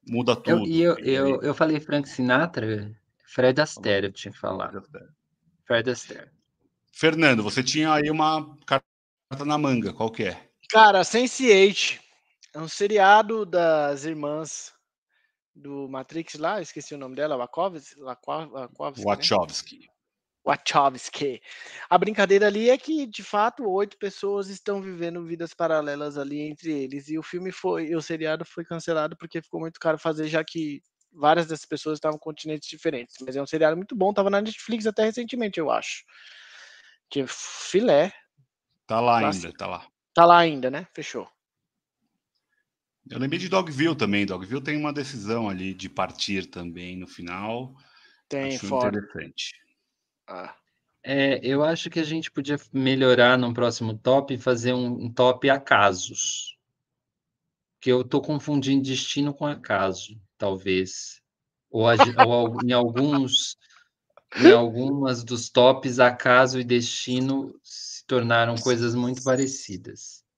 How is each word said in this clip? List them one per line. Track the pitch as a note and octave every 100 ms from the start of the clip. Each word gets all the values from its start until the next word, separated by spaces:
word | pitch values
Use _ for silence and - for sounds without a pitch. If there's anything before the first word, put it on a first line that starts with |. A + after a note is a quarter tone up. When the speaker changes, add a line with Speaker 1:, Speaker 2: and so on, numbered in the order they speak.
| -
Speaker 1:
muda | A#2 A#2+
Speaker 2:
Eu, | A#2 - -
Speaker 1:
tudo. | E3
Speaker 2:
e | E3
eu, | E3+ D#3+
Speaker 1:
E | C3
aí | C3+
Speaker 2:
eu, | C#3 C3
eu | D3 C#3
falei | D#3 D3+
Frank | - D3 C#3+
Sinatra, | - B2+ C3 E3+ - A2 G#2+ G#2 - _ _
Fred | _ - B2+ C3
Astaire | D3+ - G#2+ G2 G2
eu |
tinha | - G2+
que | -
falar. | G#2 F#2+ G2
Speaker 1:
Fred | G2+ -
Astaire. | - - _ _ _ _ _ _
Speaker 2:
Fred | A#2 A#2+
Astaire. | A#2+ - - - _ _ _ _ _ _
Speaker 1:
Fernando, | - D#3 D#3+ D#3 A#2
você | G#2 -
tinha | - D#3 D#3
aí | D3+ D3
uma | D#3 D#3 D#3 D3+ - -
carta | C3+ _ _ _ _ _ C3+
na | C#3+ D3+
manga, | C#3+ B2 G2
qual | - A2
que | -
é? | G2+ E2+ _ _ _
Speaker 3:
Cara, | A3 G#3+ G3
Sense | F3 A3+ B3+ - C4
eight. | F#3+ G3 F#3 - - _ _ _ _ _
É | D3
um | D#3+
seriado | - G3+ G#3+ G3 G#3+ G#3+ A3 G3
das | F3 E3+ D#3 D3 C#3 D3+
irmãs | D#3 D3 D3+ D#3 - - _ _ _ _ _ _ _ _ D#3
do | C#3+ C#3 C3+
Matrix | C3+ C3 D#3+ D#3+ D3+
lá, | D#3+ G#3
esqueci | D#3 D#3+ -
o | D3
nome | C3 C3
dela, | D3+ C3+
Wachowski, | A#2+ - F#3+ E3 - C#3+
Laco-, | C3 B2 - D3 D#3 C3+ B2 -
Wachowski, | D3 C3
né? | G2+
Speaker 1:
Wachowski. | G2 - G#2 E2 - - - _ _ _ _ _ _ -
Speaker 3:
Wachowski. | C#3+ - D#3 C#3 B2+ - - C#3+ A#2+ - - - - -
A | F3+
brincadeira | G#3 A3 G3 G3 G#3
ali | G3+ A#3
é | C4
que, | - D#4 C4
de | G#3
fato, | G3 G#3 A3+ - A3+
oito | F#3 G3+ _
pessoas | G3+ - G3+ G3+ F#3+
estão | G3 - G3+
vivendo | F#3+ F3 E3+ E3+ E3
vidas | E3 E3+
paralelas | - E3+ D#3 D3 C#3+ D3 C#3+
ali | C#3 D3
entre | D3+ D3 E3
eles. | D3 C3 C#3 C#3+
E | D#3
o |
filme | D#3 F3 F#3
foi, | - F#3+ E3+ D#3
e | E3
o |
seriado | D3+ D#3+ D#3 D#3+ E3
foi | -
cancelado | E3 E3 E3 D#3+ D#3 D#3+
porque | E3+ E3
ficou | - E3+
muito | E3 -
caro | E3 D#3
fazer, | E3 D#3 D#3
já | D#3+
que | D#3+ E3 D3+ C#3 _ _ _
várias | E3+ D3 E3 D#3+
dessas | D#3 -
pessoas | D3+ D#3 D3+
estavam | D#3 D3+
em |
continentes | D#3+ D3+ D#3 D3+ -
diferentes. | D#3 E3 C3+ B2 - C3
Mas | C3+
é |
um | C#3
seriado | D#3 D#3 E3
muito | G3 A#3+
bom, | F#3+
tava | G#3 G3
na | G3+
Netflix | A3 - - A3+ A3
até | G#3 A3
recentemente, | A3 A#3 B3 A3 F3+
eu | D3
acho. | A#2+ - - _ - - - - - - - - _ _
Que | C#3+ B2+
filé. | - - - - F#3 A#3 C#3+ F3+ - _ _ _ _ _ _ -
Speaker 1:
Tá | A2+
lá | A#2+ A#2
Speaker 3:
Clássico. | - G2 E2+
Speaker 1:
ainda, | -
tá | F#2+
lá. | F2 - _ _
Speaker 3:
Tá | - E3+
lá | F3
ainda, | E3 C#3+ B2+
né? | C#3+ F#3
Fechou. | - D3 A#2+ F#2 _ _ _ _ _ _ _ _ _ _ _ _ _ _ _ _ _ -
Speaker 1:
Eu | B2
lembrei | C3+ F3
de | F3+
Dogville | F#3+ E3 C3+ E3 C#3+
também. | G#2 G2+ G2
Dogville | F2+ F#2 C3+
tem | C#3 D3+
uma | D3+
decisão | C#3+ C#3 C3+ G2+ A2+ A2
ali | F#2 F#2+
de | F#2+ F#2+
partir | - F#2 - - G2 F2
também | F#2 F2 E2+ F2+ F#2
no | F2+
final. | - F2 F#2 G#2+ A#2 C3 C3+ _ _ _ _ _
Speaker 3:
Tem, | C#3 C3+ C3
Speaker 1:
Acho | G2
Speaker 3:
foda. | C3 B2
Speaker 1:
interessante. | G#2 G2+ E2 D#2+ - - - _ _ _ _ _ _ -
Speaker 3:
Ah. | F#2 F#2+ - _ _ _ _
Speaker 2:
É, | B2 C#3 C#3 C3+
eu | B2 C#3
acho | D3+ E3 E3+
que | E3
a |
gente | D#3 D#3+ D#3+
podia | - C#3 C#3+ _
melhorar | C3+ C3 C3 C3 B2 B2 B2+
num | A#2+
próximo | A#2 A#2+ A#2 A2+ G#2+
top | B2 C3+ C#3
e | B2+
fazer | C3 A#2+ A#2+
um, | B2+ B2 A#2+ A#2
um |
top | A#2 B2+ B2+ C#3
acasos. | C3+ - A2+ G2+ F#2 - A2+ - - - _ _ _ _ _ _ _ _ _ _ _ _ _
Que | B2+
eu | B2+
tô | B2 -
confundindo | - D3 D3 C#3+ C3+ C#3
destino | C3+ B2+ - C#3+ C#3+
com | C#3+ D3
acaso, | C#3+ - G2+ F#2+ F2+ - G#2+ _ _
talvez. | G2+ F#2+ F#2+ F#2 F#2 - - - _ _ _ _ _
Ou | A#2 A#2
a | A#2
ge-, | A#2+ A#2 C3
ou |
al-, | A#2+ A#2+ A#2+ B2
em |
alguns, | B2 A#2+ A#2 D3 C#3+ B2+ - - - _ _ _ _ _ _ _ -
em | B2+
algumas | A#2 A#2 A2+ C3+ C#3+ C3+ A#2+
dos | A#2 A#2+ -
tops, | - B2 C3 C3+ B2
acaso | B2 B2 C3 B2 C3 C3
e |
destino | A#2+ A#2+ A#2 - - B2+ C3 C3+ - -
se | - - - - -
tornaram | B2+ A#2 A#2 A#2 A2+
coisas | B2+ A#2+ A#2+ B2
muito | B2 B2+
parecidas. | C3 C3 C3+ - - F#2 - G2+ - - _